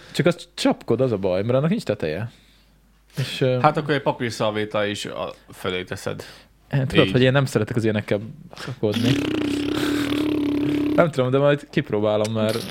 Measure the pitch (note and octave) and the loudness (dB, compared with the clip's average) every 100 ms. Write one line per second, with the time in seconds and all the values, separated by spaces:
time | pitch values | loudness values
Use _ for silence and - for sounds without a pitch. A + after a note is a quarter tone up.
0 | - - D#3+ E3+ - - C#4 - - A#2 | -6 2 2 2 -4 -2 0 0 0 2
1 | C3 G#2 F#2+ F2+ G#2+ B2+ D3+ A3 - G#2 | 2 0 0 0 2 2 2 0 -2 -2
2 | D#2+ D#2 A2+ - _ _ _ _ _ _ | -2 -4 -6 -12 _ _ _ _ _ _
3 | _ - C3 - C3 B2+ C#3+ D3+ D3 C#3+ | _ -8 -6 0 0 4 4 2 0 0
4 | D3+ C#3 A#2+ A2 A2 G#2+ G#2+ G#2+ G#2 G#2 | 0 -2 -4 0 0 0 -2 0 -2 -2
5 | - - E2+ - - - - F#2 F2+ G2 | -6 -6 -8 -10 -18 -8 -4 -4 -4 -8
6 | - G2+ - - - _ _ C#3+ C3 G2+ | -8 -8 -12 -20 -20 _ _ -2 2 2
7 | F#2+ G2+ B2+ C3+ C3 A2+ G#2+ B2 A2 G#2+ | 4 4 4 4 2 0 0 0 0 0
8 | G2+ G#2+ A2 - - - - B2+ A2 G#2 | 0 -2 -4 -14 -18 -14 -12 -2 -2 2
9 | - C#3 D4 - - - - D4+ D4 D4 | 2 2 0 -2 -2 -2 -2 -2 -2 -2
10 | C#4+ - D4+ - - - - - - - | -2 -2 0 0 0 0 0 0 0 2
11 | E3+ C#3 B2+ C3 C#3+ C#3+ - - C#3 G#2 | 2 2 0 2 4 2 0 -4 -2 0
12 | G#2+ G#2+ G#2+ A2 G#2+ A2+ G2 | 2 2 0 0 0 0 -6